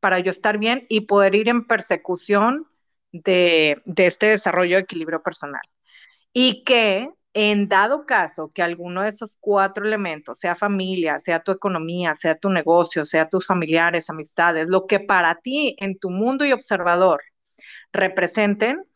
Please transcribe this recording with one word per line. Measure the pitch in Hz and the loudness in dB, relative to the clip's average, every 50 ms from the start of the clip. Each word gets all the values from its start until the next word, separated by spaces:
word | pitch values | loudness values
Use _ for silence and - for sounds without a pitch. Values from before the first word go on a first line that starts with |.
para | - 196 185 180 | 2 2 0 2
yo | 180 190 180 | 0 -2 -4
estar | - - 214 214 208 | -2 -2 -2 0 0
bien | 214 226 240 262 240 _ | 0 -2 -2 -2 -4 _
y | 226 220 214 | -2 -2 0
poder | - 202 202 196 196 185 | 2 2 4 4 4 4
ir | 208 220 233 | 2 2 2
en | 233 240 233 | 0 0 0
persecución | _ 233 208 185 - 185 170 _ - 180 170 - - 202 202 208 233 262 302 320 _ _ _ _ _ _ _ _ _ - | _ -2 -2 0 -2 -4 -4 _ -6 -6 -6 -2 0 0 2 2 2 0 -2 -6 _ _ _ _ _ _ _ _ _ -20
de, | 175 156 - 185 180 175 175 170 160 156 151 147 - _ | -8 -2 0 2 4 4 4 4 4 2 2 0 -2 _
de | - 175 - 190 180 | -8 0 2 2 2
este | - - - 214 | 2 2 2 2
desarrollo | 220 196 - 196 170 175 180 175 180 | 2 2 0 0 0 2 2 2 2
de | 190 185 | 0 0
equilibrio | - - 170 160 160 165 160 _ | -2 -8 -10 -8 -6 -6 -6 _
personal? | 180 165 - - 143 139 - - _ _ _ _ _ _ - - _ _ _ _ _ _ | -8 -10 -10 -14 -12 -12 -12 -14 _ _ _ _ _ _ -20 -20 _ _ _ _ _ _
Y | 247 254 254 240 - _ | 0 2 2 0 -2 _
que | - 262 240 226 208 190 196 233 294 349 _ _ _ _ | 0 2 2 2 2 0 -2 -4 -8 -14 _ _ _ _
en | 214 208 208 208 208 202 185 | -2 0 2 2 0 0 2
dado | 208 190 202 226 277 302 294 | 2 2 2 2 0 -2 -2
caso | - 262 214 180 - - - 156 156 _ | -2 0 0 0 -2 -4 -10 -12 -12 _
que | - 175 | -4 -4
alguno | 170 170 170 170 175 180 185 196 | -4 -4 -6 -10 -10 -6 -4 -4
de | 214 | -4
esos | 208 208 233 214 - _ | -6 -8 -16 -18 -18 _
cuatro | - 208 202 196 196 196 196 214 202 | -2 0 2 2 2 2 -2 -4 -4
elementos, | 214 214 208 202 180 160 151 151 - 123 - | -4 -4 -2 -4 -6 -6 -8 -10 -14 -16 -6
sea | - - 175 | -4 -4 -4
familia, | 165 - 202 202 190 185 185 185 180 165 160 147 143 | -2 -2 -2 -2 -2 -4 -4 -4 -2 -2 -2 -2 -4
sea | - - 170 165 | -4 -4 -4 -4
tu | - - 190 | -2 -4 -6
economía, | 196 - 202 185 165 160 165 170 180 180 165 151 | -2 -2 -4 -4 -4 -4 -6 -6 -4 -2 -2 -4
sea | - - 165 160 | -2 -2 -2 -2
tu | 156 - 196 | 0 0 -2
negocio, | 190 175 151 156 165 175 175 175 - 165 151 | 0 0 2 4 4 4 4 2 -2 -6 -6
sea | 147 - 165 160 160 | -2 0 0 0 2
tus | - 185 185 | 0 -4 0
familiares, | - 190 180 170 156 160 165 165 170 170 170 160 - | 0 -2 -2 0 0 0 2 2 2 0 -2 -6 -6
amistades, | 160 160 151 - - - 170 175 170 165 160 170 | -12 -14 -14 -12 -2 0 0 2 2 0 0 2
lo | 185 190 190 | 0 0 2
que | 190 214 196 | 2 -2 -2
para | 208 202 202 185 175 165 170 - | 0 0 0 2 2 2 0 -2
ti | _ 254 262 294 302 254 185 - | _ -6 -4 -2 -2 -2 -4 -4
en | 196 196 190 190 | -8 -8 -8 -6
tu | - 185 | -8 -8
mundo | 180 185 214 240 269 269 294 | -4 -2 -2 -2 0 0 0
y | 285 262 | 0 0
observador | 240 - - 220 180 175 175 175 175 185 185 160 143 - _ _ _ _ _ _ _ - - - - - _ - | -2 -2 -4 -4 -2 0 0 2 4 4 4 2 0 -4 _ _ _ _ _ _ _ -20 -20 -20 -20 -20 _ -2
representen | 196 190 185 190 - 180 165 - 220 208 202 202 208 214 233 269 349 381 _ _ | -2 -2 0 0 -2 -4 -2 0 0 0 0 0 0 0 -2 -2 -4 -8 _ _